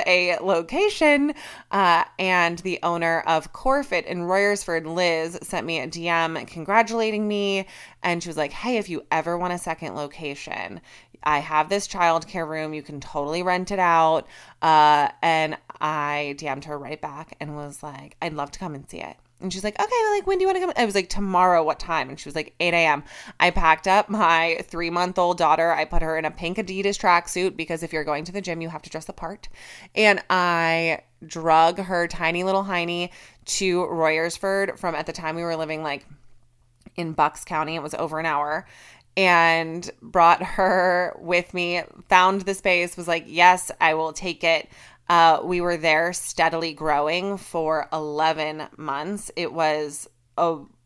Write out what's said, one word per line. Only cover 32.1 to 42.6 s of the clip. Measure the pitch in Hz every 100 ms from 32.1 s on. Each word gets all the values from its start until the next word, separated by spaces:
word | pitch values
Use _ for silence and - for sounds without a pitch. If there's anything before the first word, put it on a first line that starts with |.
| - 165 170
little | 185 190 196
hiney | 175 170 175 175 - - _ -
to | - 190 175 175
Royersford | 165 160 160 170 - 196 196 196 -
from, | 180
at | 151 160
the |
time, | 165 160 165
we |
were | 170 160
living, | 156 156
like, | 156 143 - - - - _ _ _ _ - -
in | 165
Bucks | 160 151 - -
County. | 156 156 165
It |
was | 151
over | - 156 156
an | 160
hour. | 147 147 160 - - - - _ -
And | 190 170 165 165 160 170 180 -
brought | - 180 170 170
her | 180 - 190 190 180 180 180 -
with | 170 180 175
me, | 180 175 175 - - -
found | 185 185 196
the | 185
space, | 190